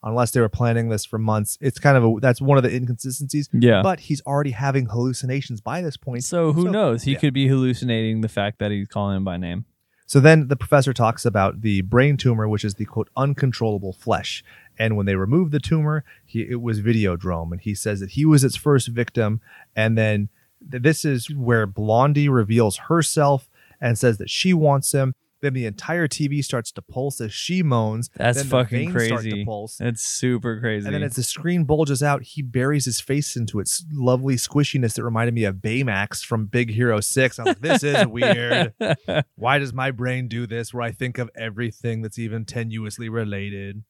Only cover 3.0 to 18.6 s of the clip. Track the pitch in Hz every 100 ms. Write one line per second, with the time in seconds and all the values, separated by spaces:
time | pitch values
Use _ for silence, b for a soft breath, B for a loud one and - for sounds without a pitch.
3 | 131 127 139 147 143 - 120 104 139 180
4 | - 147 - 143 143 107 139 135 120 113
5 | 127 123 127 139 - 113 107 160 175 -
6 | - 123 131 175 160 151 180 202 180 117
7 | 135 139 147 131 135 135 127 120 127 113
8 | 110 110 110 - 101 107 104 104 98 107
9 | 101 95 95 90 90 90 - _ _ _
10 | _ 139 139 160 135 139 - 147 131 123
11 | 113 113 123 101 98 - 110 98 92 120
12 | 139 139 131 113 107 104 107 95 107 -
13 | 107 - 139 135 135 - 113 104 95 92
14 | - 107 - - B B B _ 110 107
15 | 101 95 95 151 175 147 - 160 151 151
16 | - B _ 113 107 120 117 107 104 117
17 | 101 87 92 85 82 87 107 101 110 101
18 | 98 - 156 151 131 -